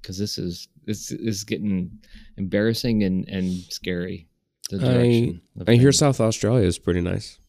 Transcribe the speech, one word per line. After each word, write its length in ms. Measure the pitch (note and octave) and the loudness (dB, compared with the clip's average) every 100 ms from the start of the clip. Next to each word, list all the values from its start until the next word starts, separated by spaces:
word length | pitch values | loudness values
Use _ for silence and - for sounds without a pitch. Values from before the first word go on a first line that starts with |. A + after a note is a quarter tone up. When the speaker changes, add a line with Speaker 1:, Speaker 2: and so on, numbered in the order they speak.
Speaker 1:
'Cause 140 | - F#2 | -12 -6
this 200 | G#2 - | -6 -4
is, 300 | F2+ F2 - _ - | -6 -8 -14 _ -8
this 260 | G#2+ - | -8 -8
is 320 | - A2 G#2 | -6 -4 -6
getting 560 | - A2 G#2 F#2+ F2+ - - - - - | -6 -4 0 -2 -2 -10 -20 -20 -20 -8
embarrassing 640 | F#2+ G2+ A2 A2+ B2+ A2 | -2 2 2 0 0 2
and, 240 | G2 F#2 - | 2 0 -2
and 240 | F#2+ F#2 F2+ F2+ | -4 -2 -4 -8
scary." 580 | - F2 F2 F2+ F#2+ D#2+ _ _ _ - | -10 -6 -4 -6 -10 -14 _ _ _ -8
The 80 | G2 | -2
Speaker 2:
I, 20 | B2+ | 2
Speaker 1:
direction 480 | B2 A#2+ A#2 A#2 - _ - | 4 4 4 2 -4 _ -6
of 80 | F#2 | 4
Speaker 2:
I 60 | |
hear 180 | A#2+ C3+ | 6 6
Speaker 1:
things. 60 | C3 | 4
Speaker 2:
South 240 | D3 C3 | 2 4
Australia 440 | A2+ - G#2 B2 F2+ | 0 2 2 4 2
is 120 | E2+ | 2
pretty 240 | - F2 | 0 0
nice. 380 | F2 F#2+ - - | 0 -4 -8 -20